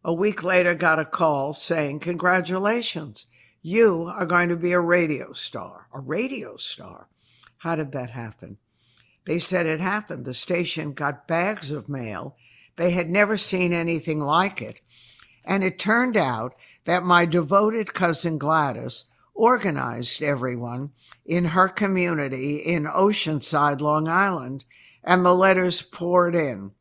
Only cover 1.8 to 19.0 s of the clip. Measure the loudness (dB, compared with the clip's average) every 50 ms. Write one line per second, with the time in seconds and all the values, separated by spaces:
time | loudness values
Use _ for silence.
1.8 | 0 -2 -4 -6 -6 -6 -6 0 2 2 2 2 0 -2 -4 -2 0 0 0 0
2.8 | -4 -6 -8 -8 -10 -12 -14 -18 -20 _ _ _ _ _ _ _ -10 -2 4 6
3.8 | 6 6 6 2 -4 -6 -4 -4 -2 2 2 2 4 2 0 0 0 2 2 2
4.8 | 4 4 4 4 4 0 -2 -4 -6 -12 -12 -14 -14 -12 -10 -12 -12 -12 -16 -20
5.8 | -20 _ -16 -14 -8 -6 -4 -4 -4 -6 -8 -10 -12 -14 -14 -12 -12 -12 -12 -14
6.8 | -16 -18 -18 -20 -20 _ _ _ _ _ _ _ -20 _ _ _ -6 -6 -4 -4
7.8 | -4 -6 -8 -10 -10 -10 -10 -12 -12 -12 -14 _ -18 -20 -20 _ _ _ _ _
8.8 | _ _ _ _ _ _ _ _ _ -4 -4 -2 -2 0 0 0 0 0 -2 -2
9.8 | -2 -2 -2 -4 -6 -8 -12 -10 -8 -8 -8 -8 -4 -2 -2 -2 0 -2 -4 -6
10.8 | -6 -8 -6 -4 -4 -4 -4 -6 _ -2 -2 0 0 -2 -4 -6 -8 -8 -8 -8
11.8 | -8 -8 -8 -8 -6 -8 -8 -8 -10 -12 -14 _ _ _ _ _ _ _ _ 0
12.8 | 0 2 2 0 -2 0 2 2 4 2 2 -2 -2 -2 0 0 2 2 2 0
13.8 | 0 -2 -2 -2 -2 -4 -4 -2 0 2 2 2 2 2 -2 -8 -12 -12 -14 -18
14.8 | _ _ _ -20 -20 -20 -20 -20 -20 _ _ _ _ -2 -2 0 0 -2 -2 -2
15.8 | 0 2 2 2 2 2 2 2 2 2 -2 -4 -6 -8 -10 _ -20 -20 _ _
16.8 | _ 0 0 0 4 4 6 6 6 4 2 0 2 4 4 4 4 4 0 -2
17.8 | -6 -6 -2 0 0 0 0 0 -2 -4 -4 -2 0 2 2 2 2 2 -2 -6
18.8 | -8 -10 -10 -12